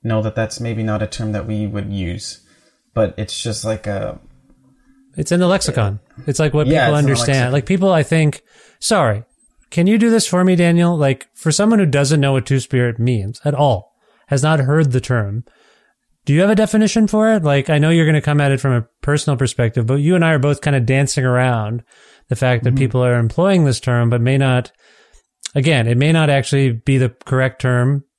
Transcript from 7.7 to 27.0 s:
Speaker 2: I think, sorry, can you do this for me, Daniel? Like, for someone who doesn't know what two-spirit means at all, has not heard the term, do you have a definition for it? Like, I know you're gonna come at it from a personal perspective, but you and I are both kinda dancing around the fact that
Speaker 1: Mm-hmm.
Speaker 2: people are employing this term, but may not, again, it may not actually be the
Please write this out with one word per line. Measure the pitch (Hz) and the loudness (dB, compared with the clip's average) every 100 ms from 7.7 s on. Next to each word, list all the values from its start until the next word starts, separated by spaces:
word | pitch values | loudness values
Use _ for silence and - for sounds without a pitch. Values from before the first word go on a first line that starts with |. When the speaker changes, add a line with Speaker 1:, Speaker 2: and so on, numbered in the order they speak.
| 190 190 | 0 2
Speaker 2:
I | 175 | 2
think, | 147 160 151 - _ _ _ _ | 2 2 0 -2 _ _ _ _
sorry, | - 208 135 104 113 _ _ _ _ | -2 0 0 -2 -8 _ _ _ _
can | - 175 | 0 2
you | 220 | 4
do | 233 | 4
this | 226 - | 2 0
for | 180 | 0
me, | 185 180 | 2 2
Daniel? | 175 170 175 175 | 2 4 2 2
Like, | 139 135 - | 0 -2 -6
for | - 160 | -8 -4
someone | 147 214 226 | 0 2 2
who | 180 | 2
doesn't | 139 139 151 | 0 0 2
know | 139 | 2
what | 135 123 | 0 0
two-spirit | 135 - 127 123 113 | -2 0 -2 -2 -2
means | 117 120 95 - | -2 -2 -4 -6
at | - | -6
all, | 135 143 104 - _ _ _ _ | 0 0 0 -4 _ _ _ _
has | 139 | -2
not | 147 160 | 0 0
heard | 135 151 151 | 2 2 2
the | 127 | 0
term, | - 123 101 107 - _ _ _ _ _ _ _ | -2 -2 -2 -6 -10 _ _ _ _ _ _ _
do | - | -2
you | 143 | 2
have | 196 | 4
a | |
definition | 208 214 214 214 226 214 | 2 2 2 2 2 0
for | 214 220 | 2 2
it? | 220 | 2
Like, | 151 139 135 | 2 0 2
I | 151 | 2
know | 156 | 4
you're | 165 160 | 4 4
gonna | 156 | 2
come | - 147 | 2 0
at | 143 | 2
it | 135 | 0
from | 139 | 0
a | 123 113 _ | -2 -2 _
personal | - 147 - 131 | -4 -2 0 -2
perspective, | 127 - 117 113 | -2 0 -2 0
but | 113 | -2
you | 139 147 | 0 2
and | 180 | 2
I | 165 | 2
are | 156 | 2
both | 143 143 | 0 0
kinda | - 139 | 0 0
dancing | 117 131 139 - | 2 0 0 0
around | 127 123 127 117 107 117 - _ _ _ _ | 0 2 2 0 -4 -8 -12 _ _ _ _
the | 123 | -2
fact | 127 120 | 0 0
that | 123 | 0
Speaker 1:
Mm-hmm. | 135 | 0
Speaker 2:
people | 131 120 | 0 0
are | 123 120 | 0 2
employing | 113 - 185 190 | 0 0 2 4
this | 151 120 | 2 0
term, | - 120 117 | -2 0 2
but | 120 | 0
may | 117 135 | 0 2
not, | 135 127 - _ _ _ _ _ _ _ - - | 2 0 -2 _ _ _ _ _ _ _ -8 -2
again, | 135 147 117 | 0 2 2
it | 120 | 2
may | 147 | 2
not | 160 156 | 2 2
actually | 139 123 139 135 | 0 0 0 0
be | 113 - | -2 0
the | 135 | 0